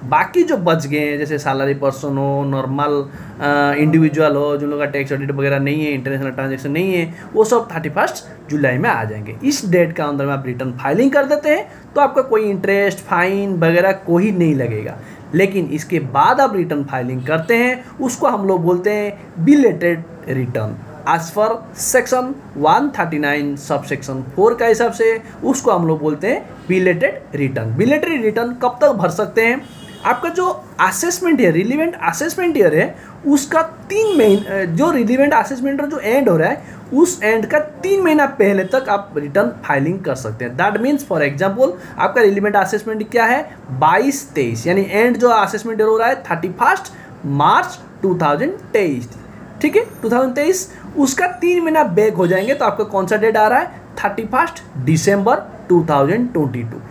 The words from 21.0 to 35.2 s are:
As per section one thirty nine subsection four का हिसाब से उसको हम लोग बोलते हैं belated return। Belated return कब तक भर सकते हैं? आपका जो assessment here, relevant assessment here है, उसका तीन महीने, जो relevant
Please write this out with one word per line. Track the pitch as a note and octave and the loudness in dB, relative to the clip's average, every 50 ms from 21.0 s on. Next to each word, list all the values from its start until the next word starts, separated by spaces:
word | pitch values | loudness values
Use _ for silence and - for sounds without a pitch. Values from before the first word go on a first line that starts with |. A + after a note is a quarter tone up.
| - - | -2 -2
As | D#3+ E3 D#3+ - | 0 0 -2 -6
per | - G#3 G#3+ A3 A3+ A3+ - - - - | -2 -2 0 0 0 -4 -8 -14 -12 -8
section | - - - B3+ B3 - C4 B3+ B3+ B3+ C#4 - - - - C#3+ | -8 0 2 2 2 2 0 0 0 -2 -6 -10 -12 -16 -8 0
one | C#3+ D3+ E3+ A3+ C#4+ D4 | 2 4 4 4 2 0
thirty | - - F3 E3 D#3+ D3 D3 | -2 -2 -4 -2 -2 -2 -2
nine | C#3+ C#3+ D3 D3 C#3+ C#3+ C3+ - | 0 0 0 -2 -4 -6 -8 -6
subsection | - D3+ C3+ C#3 - D3 C3+ - - C3+ C3 C3 - - | -4 -4 -4 -2 -4 -8 -8 -6 -8 -8 -8 -8 -8 0
four | - F#3+ A3+ A#3 A#3 | 2 4 4 4 2
का | A#3+ | 2
हिसाब | A#3 A3+ - A#3+ A#3 - | 2 4 4 2 -2 0
से | - A3+ A3+ A3+ A3+ A3 - - - - | 2 2 2 2 0 -4 -12 -16 -6 -2
उसको | B3 C4+ C4+ - B3 | -2 -2 0 2 0
हम | G#3 F#3 E3+ | 2 2 2
लोग | D#3+ D#3+ D#3 | 0 0 0
बोलते | D3+ D#3 D3+ C#3+ - | 0 -2 -2 -2 -2
हैं | G#3 C4+ G4+ - - - - - - | -2 -2 -2 -4 -10 -20 -20 -4 0
belated | F3+ F#3 F#3 F3+ F3 D#3+ B3 C#4+ - - - - - | 0 2 4 2 2 2 0 -2 -2 -4 -14 -10 -6
return। | C#3+ C#3+ C3 - A#2 A2 A2+ A2+ | -4 -4 -2 -2 -4 -4 -4 0
Belated | C3 G3+ B3 C#4+ D4+ - E4+ E4 C4+ A3+ | 0 2 4 4 2 2 0 -2 0 0
return | G#3+ G#3+ A3+ A#3 A#3+ B3 - - | 0 0 0 -2 -4 -4 -2 -2
कब | B3 B3 - | -2 0 2
तक | D4+ C#4+ B3+ | 2 2 2
भर | G3+ F3+ F3 | 2 0 -2
सकते | E3 - G#3+ - - A3 A3+ | 0 -2 -4 -2 0 2 2
हैं? | A#3 B3 C4+ - - - - - - - - - | 2 2 0 -4 -14 -20 -20 -20 -20 -20 -6 -2
आपका | - - - - E4+ | -2 -2 0 -2 -6
जो | E4+ F4 F4+ F#4 - - - - - - | -4 -2 -2 -2 -2 -4 -10 -16 -2 0
assessment | E3 F#3 F#3+ - - E4+ F4 - F#4 E4+ E4 B3+ | 0 0 0 -2 -4 -4 -4 -2 0 0 2 4
here, | A#3+ F3+ D#3 | 4 4 4
relevant | E3 G3 A3+ C4 D4 D#4+ E4+ E4+ - - | 2 0 0 0 0 -2 -2 -4 -4 -4
assessment | E3 E3 - C#4+ E4+ D#4 - F4+ F4 D#4 | -4 -4 -2 -6 -6 -4 -2 -2 0 2
here | C#4 G3+ E3+ D3+ | 4 4 4 4
है, | D#3+ G3+ C#4 - - - - - - - | 2 0 0 -4 -12 -18 -20 -20 -6 0
उसका | D4 C#4+ C#4 - - - D#4+ D#4+ | 2 2 2 2 0 0 0 0
तीन | D#4+ - - - - G4 G#4 A4 G#4+ G4 D4+ | 0 -6 -16 -10 -4 -2 0 0 2 4 4
महीने, | A3+ G#3+ G3 G#3 G#3 - G3 G3 F#3+ | 6 6 4 4 2 -2 -4 -2 -2
जो | E3+ E3 E3+ C#4 E4+ | -2 0 2 2 2
relevant | E4 C4+ A#3 G#3 B3 B3+ | 2 2 2 2 2 2